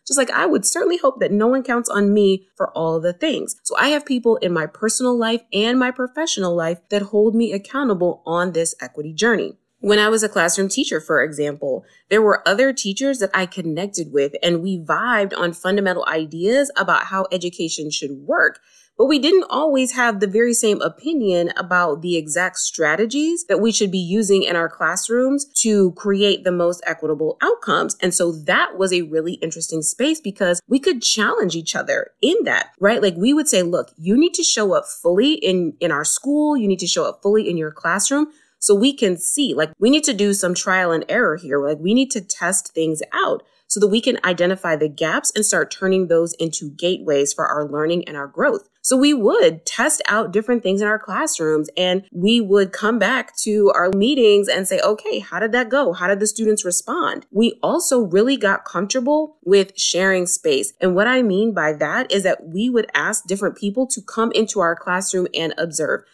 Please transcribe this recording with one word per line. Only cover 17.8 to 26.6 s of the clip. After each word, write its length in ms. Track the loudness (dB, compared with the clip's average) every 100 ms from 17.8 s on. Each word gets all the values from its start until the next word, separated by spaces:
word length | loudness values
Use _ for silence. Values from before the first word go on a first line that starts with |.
| -8
should 220 | -6 -8
work. 480 | -8 -4 0 0 -2 _ _ _ 0
But 120 | 2
we 100 | 4
didn't 260 | 4 4 2
always 420 | 0 2 2 0
have 280 | 0 0 0
the 60 | 0
very 280 | 2 2
same 260 | 2 2 0
opinion 720 | -2 -4 -4 -2 2 2 0 -2
about 420 | -2 0 2 0
the 160 | -2 -2
exact 440 | -2 -2 -2 -4
strategies 840 | -6 -2 0 0 0 0 -2 -2 0
that 120 | 0
we 120 | 2
should 180 | 2 0
be 80 | -2
using 460 | -2 0 2 2
in 120 | 2 0
our 140 | -2
classrooms 760 | -2 -4 -2 -2 0 2 0 -2 -2
to 320 | 2 4 2
create 520 | 0 -2 2 2 0
the 80 | 0
most 300 | 0